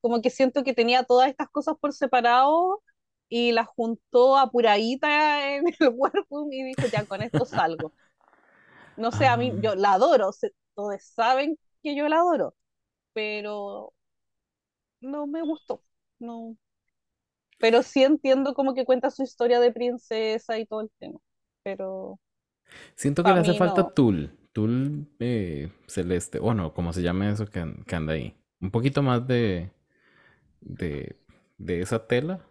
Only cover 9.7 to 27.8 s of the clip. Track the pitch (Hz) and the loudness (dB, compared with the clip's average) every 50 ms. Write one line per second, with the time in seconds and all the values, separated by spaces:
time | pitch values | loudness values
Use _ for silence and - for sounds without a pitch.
9.7 | 202 185 196 202 196 185 240 330 320 247 202 190 - - - 208 _ _ _ _ | 0 2 2 4 4 4 6 6 6 4 4 0 -2 -4 -8 -8 _ _ _ _
10.7 | _ - 202 208 202 202 _ - _ - 220 240 262 262 285 302 311 _ _ _ | _ -8 -8 -8 -8 -8 _ -14 _ -2 2 2 2 2 0 -2 -4 _ _ _
11.7 | _ _ _ 302 285 277 294 294 311 330 349 359 330 247 170 - _ _ _ _ | _ _ _ -6 -4 -2 -2 0 2 2 2 2 2 0 -2 -4 _ _ _ _
12.7 | _ _ _ _ _ _ _ _ _ 220 214 214 214 214 208 208 208 208 202 202 | _ _ _ _ _ _ _ _ _ -8 -6 -6 -6 -8 -8 -8 -8 -8 -10 -10
13.7 | 202 202 - - _ _ _ _ _ _ _ _ _ _ _ _ _ _ _ _ | -12 -14 -16 -18 _ _ _ _ _ _ _ _ _ _ _ _ _ _ _ _
14.7 | _ _ _ _ _ _ 240 262 277 294 294 285 294 320 330 294 320 302 _ - | _ _ _ _ _ _ -12 -10 -8 -8 -8 -6 -6 -6 -4 -4 -6 -6 _ -10
15.7 | - - _ _ _ _ _ _ _ _ 240 233 233 233 226 226 226 _ _ _ | -10 -10 _ _ _ _ _ _ _ _ -14 -14 -12 -12 -14 -14 -16 _ _ _
16.7 | _ _ _ _ _ _ _ _ _ _ _ _ _ _ _ _ _ _ - 226 | _ _ _ _ _ _ _ _ _ _ _ _ _ _ _ _ _ _ 2 4
17.7 | 226 240 302 - - 277 262 277 311 285 - 269 262 269 269 277 254 - 269 269 | 4 4 2 2 4 4 6 6 4 2 4 2 2 4 2 -2 -2 0 0 0
18.7 | 247 262 247 254 254 254 254 294 - - 269 240 - _ 240 240 247 240 240 240 | 0 -2 2 2 2 2 2 -4 -4 -4 -8 -8 -4 _ 0 2 4 4 4 4
19.7 | 226 226 240 247 247 240 _ _ 226 220 220 220 220 226 _ - 226 220 226 _ | 2 0 -4 -4 -4 -6 _ _ -4 -4 -2 -2 -4 -4 _ -6 -6 -6 -6 _
20.7 | 220 214 214 214 _ _ - - - - _ _ _ _ _ _ _ _ _ 196 | -8 -10 -10 -12 _ _ -18 -18 -18 -18 _ _ _ _ _ _ _ _ _ -10
21.7 | 190 196 196 190 190 190 190 190 190 _ _ _ _ _ _ _ _ _ _ _ | -8 -8 -8 -10 -10 -10 -12 -14 -16 _ _ _ _ _ _ _ _ _ _ _
22.7 | - - - - _ - - 143 143 175 175 196 190 180 165 170 170 - 185 170 | -20 -20 -20 -20 _ -4 -2 -2 0 2 4 4 4 6 4 2 2 2 2 2
23.7 | 190 185 180 - - 156 135 113 98 80 71 67 - _ _ _ _ 110 107 113 | 2 0 0 0 2 2 4 4 4 0 -4 -8 -12 _ _ _ _ -2 -2 0
24.7 | 120 127 135 143 151 147 147 - _ _ 113 123 123 110 98 87 78 71 71 87 | 0 -2 -2 -4 -6 -8 -10 -14 _ _ -6 -4 -2 -4 -4 -4 -6 -8 -8 -10
25.7 | - _ _ - - 101 87 87 90 87 - - - - 71 113 120 101 87 78 | -12 _ _ -10 -6 -6 -2 -2 -2 -2 -2 -6 -8 -2 -2 0 0 0 -2 -4
26.7 | - - 87 85 82 92 90 85 87 92 101 104 104 104 110 104 - 92 85 76 | -6 -6 -6 -4 -4 -2 -2 -2 0 0 0 -2 -2 -4 -6 -6 -6 -8 -8 -8
27.7 | - - | -10 -14